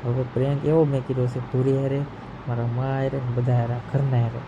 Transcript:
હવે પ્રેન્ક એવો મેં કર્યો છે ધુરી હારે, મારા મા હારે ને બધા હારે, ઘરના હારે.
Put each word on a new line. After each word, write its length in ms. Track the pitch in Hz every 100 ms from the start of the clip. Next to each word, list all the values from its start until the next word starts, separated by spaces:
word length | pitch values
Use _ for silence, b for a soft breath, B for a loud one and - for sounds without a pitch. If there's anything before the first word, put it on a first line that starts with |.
હવે 200 | 123 123 127
પ્રેન્ક 340 | - 135 143
એવો 180 | 147 160 151
મેં 180 | 139
કર્યો 240 | 127 127 123
છે 120 | 123
ધુરી 360 | 123 127 131 135
હારે, 220 | 135 139 143 - - - -
મારા 220 | 117 120
મા 240 | 120 135
હારે 260 | 135 135 135
ને 120 | 123
બધા 260 | 120 123 123
હારે, 240 | 117 120 -
ઘરના 360 | 139 139 127
હારે. 200 | 117 120